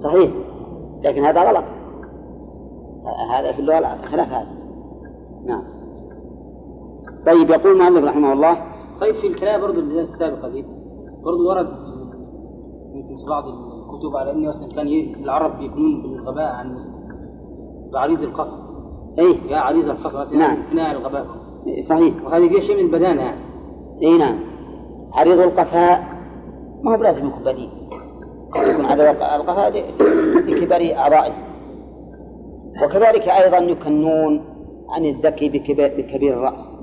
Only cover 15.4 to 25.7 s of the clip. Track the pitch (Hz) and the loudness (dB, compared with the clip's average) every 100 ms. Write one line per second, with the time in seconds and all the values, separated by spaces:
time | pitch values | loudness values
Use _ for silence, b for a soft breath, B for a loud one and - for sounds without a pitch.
15.4 | 156 - 139 143 156 139 131 131 127 131 | -2 -4 -10 -2 0 0 -6 -10 -10 -6
16.4 | 156 147 127 127 - - - - - - | -6 -6 -10 -12 -14 -16 -18 -18 -18 -20
17.4 | - - - - - 135 139 165 - - | -20 -18 -18 -18 -10 -4 -2 -2 -4 -6
18.4 | 147 - - - - - - - 175 170 | -8 -10 -16 -18 -16 -18 -12 4 4 4
19.4 | - 147 135 160 147 139 156 139 139 143 | 0 -2 2 2 0 -2 -6 -8 -2 2
20.4 | 156 147 - 165 156 143 131 139 - - | 4 2 -2 -2 -2 -4 -6 -6 -8 -14
21.4 | - - - 139 - - 165 - - 170 | -18 -12 -8 -8 0 4 4 4 -2 4
22.4 | 175 190 - 202 175 165 180 147 127 - | 6 4 2 2 2 4 2 2 -2 -8
23.4 | - - - - - - 160 165 143 107 | -14 -16 -16 -18 -18 0 6 6 6 0
24.4 | 104 - - - - - - - 160 180 | -6 -14 -16 -16 -16 -18 -8 2 6 6
25.4 | 185 185 165 | 6 4 0